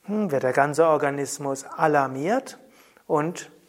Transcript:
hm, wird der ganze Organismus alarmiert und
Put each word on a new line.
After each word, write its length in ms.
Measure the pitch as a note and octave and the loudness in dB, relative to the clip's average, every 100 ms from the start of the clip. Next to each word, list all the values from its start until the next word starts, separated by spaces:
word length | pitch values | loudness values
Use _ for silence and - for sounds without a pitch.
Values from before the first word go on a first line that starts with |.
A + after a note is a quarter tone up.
hm, 260 | - G#3 G3+ | -8 -4 -2
wird 140 | C#3 | 0
der 80 | B2+ | 0
ganze 340 | B2+ C#3+ D3 E3 | 2 2 4 4
Organismus 800 | D3+ C#3+ C#3+ C3+ - C#3 C3+ | 4 2 -2 -6 -6 -6 -6
alarmiert 920 | - - D#3+ D3 C3+ C3 D#3 B3+ - - - _ _ _ - | -8 0 2 4 2 -2 -2 -2 -4 -16 -20 _ _ _ -2
und 440 | D3+ D#3 F3+ - - | 0 0 -6 -14 -20